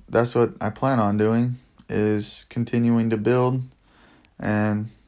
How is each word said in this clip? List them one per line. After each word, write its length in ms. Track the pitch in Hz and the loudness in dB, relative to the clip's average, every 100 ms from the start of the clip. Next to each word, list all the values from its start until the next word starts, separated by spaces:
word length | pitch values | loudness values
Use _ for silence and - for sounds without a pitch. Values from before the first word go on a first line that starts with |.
| - | -2
that's 260 | 113 120 | 0 2
what 200 | 120 117 - | 2 0 -2
I 100 | 107 | -8
plan 280 | - 135 127 | -2 -2 0
on 180 | 104 104 | 0 2
doing, 420 | 107 117 123 123 _ _ - | 2 2 0 -4 _ _ -6
is 560 | 104 107 107 104 - - | -2 0 0 -2 -6 -6
continuing 600 | 123 117 120 120 117 113 | -6 -2 0 2 2 2
to 60 | 110 | 0
build 460 | 113 127 127 131 127 _ _ _ - _ _ - | 2 2 2 0 -6 _ _ _ -20 _ _ -10
and 520 | 101 104 107 107 110 - | -4 0 0 -2 -6 -12